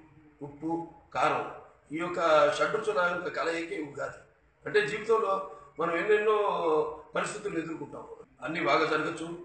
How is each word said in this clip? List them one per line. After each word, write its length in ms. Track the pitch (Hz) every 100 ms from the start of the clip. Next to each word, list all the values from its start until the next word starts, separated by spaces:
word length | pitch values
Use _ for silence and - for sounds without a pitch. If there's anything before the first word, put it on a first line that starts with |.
| - - - -
ఉప్పు, 460 | 143 143 160 156 147 - -
కారం, 380 | 127 147 143 143 - - - -
ఈ 60 | 156
యొక్క 520 | 175 170 165 156 143
షడ్రుచుల 460 | - 156 214 - 185
యొక్క 400 | 175 180 151 139
కలయికే 420 | 151 165 165 196
ఉగాది. 360 | 147 139 135 - - _ _ _ 147
అంటే 220 | 208 -
జీవితంలో 640 | 214 - 220 196 190 - - - -
మనం 160 | 170 170
ఎన్నెన్నో 400 | 202 214 214 214 202 131 131 156 - - - 160
పరిస్థితులు 420 | - - 196 165
ఎదుర్కొంటాం. 460 | 160 151 139 123 113 - - -
అన్నీ 200 | 151 165
బాగా 220 | 143 156 151
జరగచ్చు, 520 | 156 - - 170 -